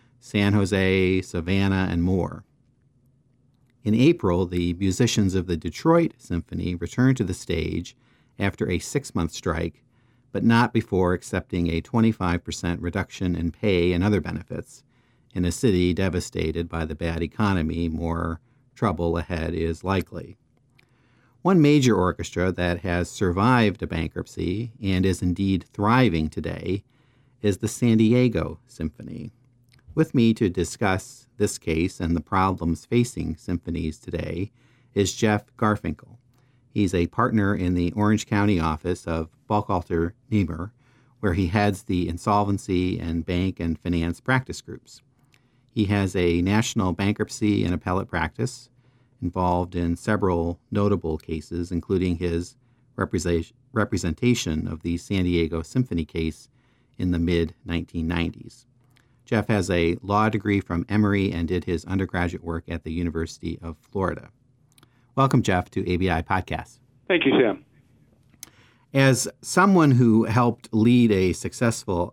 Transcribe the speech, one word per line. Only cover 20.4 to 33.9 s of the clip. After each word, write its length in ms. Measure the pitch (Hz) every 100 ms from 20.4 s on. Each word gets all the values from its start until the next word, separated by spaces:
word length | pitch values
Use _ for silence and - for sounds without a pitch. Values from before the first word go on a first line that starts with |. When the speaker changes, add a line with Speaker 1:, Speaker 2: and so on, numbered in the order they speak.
| _ _ _ _ _ _ _ _ _ _
Speaker 1:
One 200 | 170 185
major 320 | 147 151 127
orchestra 560 | 98 90 - 87 90 90
that 300 | 92 87 87
has 280 | 92 87 87
survived 720 | - 95 87 110 127 107 92
a 60 | 82
bankruptcy 840 | 82 82 87 - - 87 98 117 -
and 240 | 98 92 95
is 160 | 90
indeed 440 | 90 87 98 95 -
thriving 560 | - 104 123 120 82 78
today 520 | - 80 87 90 98 - _ _ _ _ _
is 160 | 104 95
the 100 | 107
San 300 | - 120 110
Diego 600 | 110 123 127 95 80 85 _
Symphony. 640 | - 80 - - 90 - - _ _ _ _ -
With 220 | - 160 131
me 180 | 113
to 160 | 110 104
discuss 800 | 90 87 - 101 92 - - _ -
this 220 | 104 -
case 420 | - 80 92 -
and 160 | 85 85
the 40 |
problems 640 | - 95 95 90 85 80
facing 520 | - 120 120 - 80 82
symphonies 640 | - 87 - 85 80